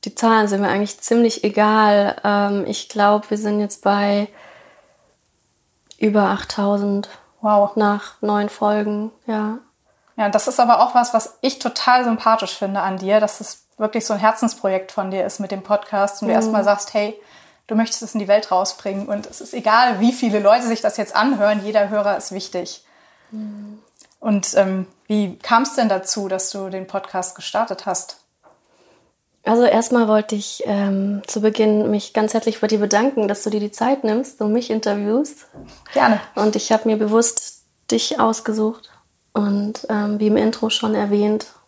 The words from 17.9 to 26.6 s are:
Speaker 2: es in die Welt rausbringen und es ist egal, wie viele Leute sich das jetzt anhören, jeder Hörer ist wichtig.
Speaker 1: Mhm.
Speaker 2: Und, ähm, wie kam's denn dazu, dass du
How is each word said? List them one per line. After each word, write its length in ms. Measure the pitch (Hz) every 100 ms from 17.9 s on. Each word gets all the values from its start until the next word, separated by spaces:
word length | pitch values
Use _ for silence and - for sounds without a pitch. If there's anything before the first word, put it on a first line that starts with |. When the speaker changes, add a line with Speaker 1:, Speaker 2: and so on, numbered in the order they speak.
| -
Speaker 2:
es 140 | 226 220
in 40 |
die 80 | 196
Welt 240 | 202 214
rausbringen 560 | 185 196 - 208 196 208
und 200 | 208 214
es 120 | -
ist 140 | -
egal, 460 | 240 233 220 247 208
wie 120 | 226
viele 260 | 254 233 208
Leute 240 | 202 233 240
sich 160 | 226
das 160 | 214 208
jetzt 180 | 202 -
anhören, 480 | 233 247 208 214
jeder 260 | 196 214 202
Hörer 280 | 208 202 196
ist 140 | -
wichtig. 520 | 190 - 180 170 - _ _ _ _ _
Speaker 1:
Mhm. 500 | 220 214 208 208 214 _ _ - _
Speaker 2:
Und, 360 | 226 208 190 -
ähm, 320 | 190 190 185 _ _
wie 320 | 214 202 -
kam's 380 | - 233 277 -
denn 140 | 226
dazu, 380 | 190 190 - 196
dass 220 | 190 190
du 200 | 202